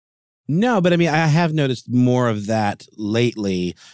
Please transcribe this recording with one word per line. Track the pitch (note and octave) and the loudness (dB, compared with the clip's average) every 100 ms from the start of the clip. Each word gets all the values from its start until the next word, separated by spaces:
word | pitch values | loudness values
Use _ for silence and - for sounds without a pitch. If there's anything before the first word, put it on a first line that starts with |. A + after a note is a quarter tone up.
| _ _ _ _ - | _ _ _ _ -6
No, | D#3 A#3+ A3 | -2 0 0
but | F3 | 2
I | F3 | 2
mean, | E3+ | 2
I | D3+ D#3+ | 2 2
have | D#3 E3 | 2 2
noticed | D#3 C#3 B2 - | 0 -2 -4 -2
more | B2 B2 B2+ B2 | 2 2 2 0
of | G#2+ G2+ | -2 -2
that | A2 G#2 G2 - - | -2 -2 -4 -12 -10
lately | G#2 A2+ A#2+ G#2+ G2+ F#2 F2+ - - | -4 0 0 -2 -4 -4 -4 -8 -18